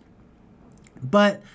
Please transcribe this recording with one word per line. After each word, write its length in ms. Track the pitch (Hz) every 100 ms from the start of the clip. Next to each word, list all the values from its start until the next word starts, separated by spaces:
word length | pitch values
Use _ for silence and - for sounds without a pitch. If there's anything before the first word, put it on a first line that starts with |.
| _ _ _ _ _ - - - - -
But 380 | 127 208 208 202 -